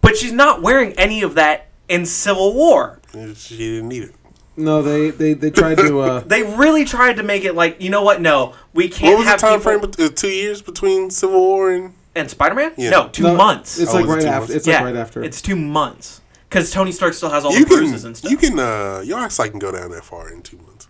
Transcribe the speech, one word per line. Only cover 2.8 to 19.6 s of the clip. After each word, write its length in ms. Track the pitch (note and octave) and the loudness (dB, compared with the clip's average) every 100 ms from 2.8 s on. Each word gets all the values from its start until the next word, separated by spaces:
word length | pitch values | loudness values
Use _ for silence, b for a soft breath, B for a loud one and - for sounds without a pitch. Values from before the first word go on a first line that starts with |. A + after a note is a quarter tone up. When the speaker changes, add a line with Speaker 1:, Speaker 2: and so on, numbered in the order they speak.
| B2 - _ A2 A2 | 0 -10 _ -18 -18
Speaker 2:
She 220 | G#2+ - A2+ | -18 -18 -10
didn't 320 | A2+ A2+ A2+ | -8 -6 -8
need 140 | B2+ | -10
it. 120 | G2+ - _ _ _ - | -14 -18 _ _ _ -6
Speaker 3:
No, 240 | D#3 D#3 | 0 0
they, 260 | D3 D3 D3+ | 0 0 -2
they, 220 | D3+ D#3 | 0 -2
they 180 | D3 D3+ | 0 0
tried 280 | D3 E3 D#3+ | 2 2 4
to. 220 | D3+ C#3 | 2 2
Uh, 200 | C3+ B2+ | 0 -2
Speaker 1:
<laughs> 60 | - | -2
They 160 | G#3+ | -2
really 420 | G#3+ A3 D4 D#4 | -2 2 4 4
tried 320 | C#4+ B3 B3 A3 | 0 2 2 2
to 60 | |
make 220 | G#3 G3+ | -2 -2
it 100 | F#3+ | -2
like, 260 | E3 E3+ E3 | 0 -2 -2
you 80 | F#3 | -4
know 140 | G3+ | 0
what? 180 | G3+ G3 | 2 2
No, 320 | E3+ C#3+ B2 B B | 2 0 0 B B
we 140 | D#3+ F3+ | -2 -2
can't 220 | - - | 2 4
Speaker 2:
What 40 | G3+ | 4
was 60 | A3 | 4
Speaker 1:
have 120 | G3+ | 2
Speaker 2:
the 60 | A3 | 4
time 120 | G#3+ | 2
Speaker 1:
people 200 | G#3+ G#3 | 2 -2
Speaker 2:
frame 100 | G#3 | -2
bet-, 100 | - | -2
uh, 80 | D#3 | -2
two 140 | - G3 | 0 -4
years 320 | F#3+ G#3 G3+ | -4 -4 -8
between 480 | - F3 G3 F#3+ F#3 | -2 0 2 0 -2
Civil 300 | F#3 F#3+ F#3+ | -2 0 2
War 300 | F#3 F#3+ F#3+ | 4 2 0
and 220 | F3+ F#3 _ _ | -2 -6 _ _
Speaker 1:
and 140 | - C#3 | -8 -8
Spider-Man? 440 | - D3 G#3 D#4 D#4+ | 0 0 0 -4 -4
Speaker 2:
Yeah. 140 | A#2+ | 0
Speaker 1:
No, 180 | F3+ - | 2 0
two 140 | - | 0
Speaker 3:
No, 140 | E3+ E3+ | 0 4
Speaker 1:
months. 420 | G3+ E3 - - | 4 2 -6 -4
Speaker 3:
it's 120 | E3+ | -2
Speaker 2:
Oh, 20 | |
Speaker 3:
like 120 | F#3+ E3 | 0 0
Speaker 2:
was 40 | |
it 60 | D#3+ | 0
Speaker 3:
right 60 | |
Speaker 2:
two 60 | D3+ | 0
Speaker 3:
after. 120 | C#3 | -2
Speaker 2:
months? 140 | A#2 | -2
Speaker 3:
It's 120 | D#3 D#3+ | -4 0
like 80 | D#3+ | 0
Speaker 1:
Yeah, 40 | |
Speaker 3:
right 120 | B2 A#2+ | 0 -6
after. 260 | A2+ - | -8 -10
Speaker 1:
it's 180 | A2+ B2+ | -10 -10
two 160 | - F#3+ | -6 -6
months. 640 | D3 D3+ C#3+ - - - _ b b | -2 -2 -4 -6 -20 -20 _ b b
'Cause 220 | F#3+ E3 | -4 -2
Tony 180 | F#3 F#3+ | -2 -4
Stark 240 | F3+ F3 | -2 -4
still 160 | E3+ E3 | -4 -4
has 140 | D3 | -2
all 80 | C#3+ | 0
Speaker 2:
You 80 | G3 | 2
Speaker 1:
the 60 | D4+ | 6
Speaker 2:
can, 100 | F4 | 6
Speaker 1:
bruises 240 | D#3 A2+ | 4 -4
and 120 | A#2 A#2 | -10 -12
stuff. 120 | F3 | -4
Speaker 2:
you 80 | C#4 | 0
can, 220 | D4+ F#3 | 0 0
uh, 440 | B2 G#2+ G2+ F#2+ | -2 -2 -6 -8
your 160 | G#2 G#3 | -8 -8
eyesight 300 | A#3+ - A2 | -8 -4 -6
can 80 | G2+ | -6